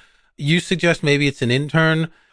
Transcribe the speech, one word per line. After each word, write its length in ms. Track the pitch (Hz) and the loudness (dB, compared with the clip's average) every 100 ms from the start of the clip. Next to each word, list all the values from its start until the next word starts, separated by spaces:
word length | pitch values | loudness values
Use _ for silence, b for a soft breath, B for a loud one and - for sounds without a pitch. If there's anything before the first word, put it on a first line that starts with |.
| b b b - | b b b -8
You 240 | 143 170 | -2 0
suggest 440 | - 175 170 160 | 0 -2 0 0
maybe 240 | 147 143 143 | 0 2 0
it's 160 | - | -2
an 80 | 120 | -2
intern. 580 | 131 147 160 160 160 165 b b | 0 0 0 2 0 -4 b b